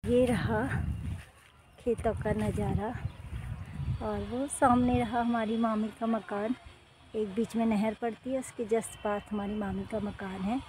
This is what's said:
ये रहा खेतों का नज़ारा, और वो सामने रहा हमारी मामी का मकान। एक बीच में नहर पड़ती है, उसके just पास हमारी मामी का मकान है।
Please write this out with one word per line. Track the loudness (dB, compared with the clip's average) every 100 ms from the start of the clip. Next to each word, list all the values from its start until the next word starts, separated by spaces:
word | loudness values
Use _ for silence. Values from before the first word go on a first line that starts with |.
ये | 4 4 6
रहा | 4 2 2 0 0 -2 -2 -4 -6 -10 -20 -20 -20 -20 -6
खेतों | -2 0 0
का | 0 0
नज़ारा, | 0 0 0 0 0 -2 -4 -6 -8 -10 -10 -8 -10 -10 -8 -4 -2 -2
और | -4
वो | -4 -4 -4
सामने | 4 6 8 6 4
रहा | 2 0
हमारी | 2 2 0 2
मामी | 2 2 -2
का | -2 0
मकान। | 0 -2 -4 -2 -4 -8 -20 -20 -20 -10
एक | -4 -2
बीच | 0 0 2
में | 2
नहर | 4 2
पड़ती | 0 -4 -4 -4
है, | -4
उसके | -4 -8
just | 0 0 0 -4
पास | -2 -2 -2
हमारी | -4 -2
मामी | -2 -2 -4
का | -4 -4
मकान | -4 -6 -8 -4
है। | -2 -2